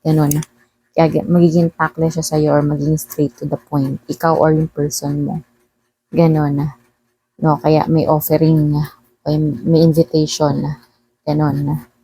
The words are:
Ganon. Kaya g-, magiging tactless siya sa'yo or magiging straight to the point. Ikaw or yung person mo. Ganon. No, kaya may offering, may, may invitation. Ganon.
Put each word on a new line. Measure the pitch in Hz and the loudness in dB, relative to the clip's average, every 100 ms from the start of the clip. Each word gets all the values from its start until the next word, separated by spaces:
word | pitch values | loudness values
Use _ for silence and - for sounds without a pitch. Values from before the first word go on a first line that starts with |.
Ganon. | 160 156 147 151 156 _ _ _ _ | 0 0 0 0 -4 _ _ _ _
Kaya | - 160 | 0 2
g-, | 156 - | 0 0
magiging | 175 170 160 170 | 2 4 4 0
tactless | - 156 156 160 160 | 0 -4 -2 -4 -4
siya | 160 | -4
sa'yo | 156 151 | 0 2
or | 147 | 2
magiging | 147 147 143 156 | 0 -2 -2 -2
straight | - - 147 - | -4 -4 -4 -4
to | |
the | 151 139 | -8 -8
point. | _ 147 135 139 - | _ -4 -4 -6 -10
Ikaw | 151 165 156 | -4 0 2
or | 156 | 2
yung | 156 160 | 2 -2
person | - 147 - 143 147 143 | -4 -6 -4 -6 -4 -4
mo. | 165 - _ _ _ _ _ _ | -6 -10 _ _ _ _ _ _
Ganon. | - 165 156 147 143 147 - _ _ _ _ _ _ | 0 2 2 0 -2 -4 -8 _ _ _ _ _ _
No, | 156 147 | 0 0
kaya | 147 156 - | 2 2 2
may | 160 - | 0 2
offering, | 151 - 156 156 160 151 147 151 - _ _ 147 | 0 0 0 2 2 2 -2 -4 -10 _ _ -4
may, | 151 156 120 - | -2 -2 -4 0
may | 165 | 4
invitation. | 165 156 165 156 151 - 151 143 143 151 _ _ _ _ - | 4 4 0 0 -2 0 -2 0 -4 -8 _ _ _ _ -6
Ganon. | 147 151 143 143 147 - _ | -2 0 -2 -4 -6 -10 _